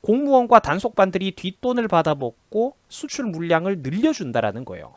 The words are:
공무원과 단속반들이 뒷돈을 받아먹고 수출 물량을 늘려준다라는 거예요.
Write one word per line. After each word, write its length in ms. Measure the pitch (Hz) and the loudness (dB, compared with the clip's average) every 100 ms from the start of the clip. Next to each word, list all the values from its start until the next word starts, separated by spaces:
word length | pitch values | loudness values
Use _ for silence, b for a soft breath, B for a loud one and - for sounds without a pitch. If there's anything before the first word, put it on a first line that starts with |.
공무원과 580 | - 233 285 269 240 233 | 2 0 4 4 6 4
단속반들이 720 | - 170 226 - 190 180 190 | 6 -4 -2 2 2 2 -4
뒷돈을 560 | - 180 - 247 247 220 | -6 -8 -6 -4 -2 0
받아먹고 880 | 175 160 147 127 - _ 214 247 _ _ | 2 2 -2 -4 -8 _ -2 -2 _ _
수출 380 | - 294 - 240 | -14 -10 -6 -6
물량을 540 | 160 170 165 180 196 | -4 0 0 2 -4
늘려준다라는 800 | 131 175 302 311 151 117 107 104 | -4 0 0 0 -2 -2 -2 -4
거예요. 300 | 131 87 73 | -12 -14 -16